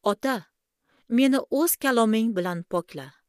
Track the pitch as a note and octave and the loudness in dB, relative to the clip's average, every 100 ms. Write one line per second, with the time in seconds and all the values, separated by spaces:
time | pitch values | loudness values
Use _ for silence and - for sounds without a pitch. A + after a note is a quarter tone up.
0 | G#3 G3+ C4+ A#3+ - _ _ _ _ _ | -2 -2 -4 -4 -8 _ _ _ _ _
1 | _ A#3 C4+ C4 - C4+ E4 - C4+ A#3+ | _ 2 4 2 0 0 0 0 0 2
2 | A3 A3 A3+ F#3+ F3+ F3 - F3+ D#3+ D3+ | 2 2 0 -2 -4 -6 -6 -6 -6 -16
3 | C3+ _ | -16 _